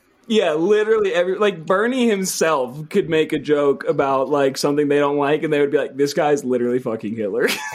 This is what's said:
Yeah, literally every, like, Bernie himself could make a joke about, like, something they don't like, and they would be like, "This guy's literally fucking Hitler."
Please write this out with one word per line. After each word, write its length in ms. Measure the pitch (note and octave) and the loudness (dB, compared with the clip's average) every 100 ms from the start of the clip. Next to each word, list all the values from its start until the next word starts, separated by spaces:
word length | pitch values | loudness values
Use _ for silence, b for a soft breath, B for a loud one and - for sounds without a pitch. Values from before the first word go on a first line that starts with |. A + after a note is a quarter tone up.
| _ _ - | _ _ -2
Yeah, 260 | G#3+ F3 | 0 2
literally 600 | D3+ F3+ G#3+ G#3+ A3 G3 | 2 2 2 2 2 2
every, 240 | E3+ F3+ F#3+ | 0 0 0
like, 280 | G#3 E3 D#3+ | 0 -2 -2
Bernie 420 | F#3+ A#3 C4 A#3 | 0 0 2 2
himself 800 | G3 F#3 - D#3+ D3 B2 D3 D3+ | 0 -2 -2 0 0 -2 -8 -4
could 200 | G#3 D#3 | -2 0
make 240 | D#3+ D3+ | 0 0
a 60 | D3+ | -2
joke 440 | C3 D3 C#3+ C3 - | 0 2 2 0 0
about, 440 | D3+ C#3 C3+ C3 | 0 0 0 0
like, 280 | C#3+ C3+ C3 | 2 0 0
something 300 | D3 D3 C#3+ | -2 0 2
they 120 | C#3+ | 2
don't 180 | C#3+ C#3+ | 2 0
like, 260 | C#3+ D3+ | 0 0
and 80 | D#3 | 0
they 80 | D3 | 0
would 120 | C#3+ | 2
be 60 | C#3+ | 0
like, 200 | A#2+ C3 | -2 -2
"This 160 | C#3+ | -2
guy's 320 | F3 D3+ D3 B2 | 0 0 0 0
literally 340 | B2 A#2+ B2+ | 0 0 -2
fucking 380 | B2+ A2+ G#2 A2+ | -2 -6 -6 -6
Hitler." 320 | G#2 A2+ D#3+ - - | -4 0 -2 -2 -8